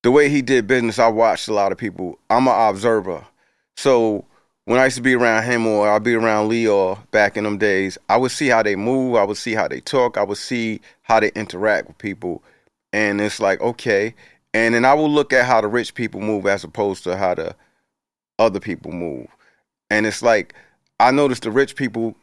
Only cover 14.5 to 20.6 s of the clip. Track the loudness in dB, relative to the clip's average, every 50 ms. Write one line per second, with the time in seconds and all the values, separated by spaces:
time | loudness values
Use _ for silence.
14.5 | 0 0 2 2 2 2 4 4 4 4 2 2 2 0 0 2 2 2 2 4
15.5 | 2 2 2 0 -2 -4 -4 -4 _ -8 -8 -8 -8 -6 -4 -4 -4 -2 0 -2
16.5 | -2 -2 -4 -12 -6 -4 -2 -2 -4 -6 -6 -6 -4 -2 -2 -2 -2 -4 -6 -10
17.5 | -12 _ _ _ _ _ _ _ _ _ _ _ _ _ _ _ _ 0 0 0
18.5 | 0 -2 -6 -8 -10 -10 -10 -12 -10 -8 -8 -8 -8 -10 -14 -18 _ _ _ _
19.5 | _ _ _ _ _ _ _ _ 0 0 0 0 -4 0 2 2 2 2 0 _
20.5 | -16 -20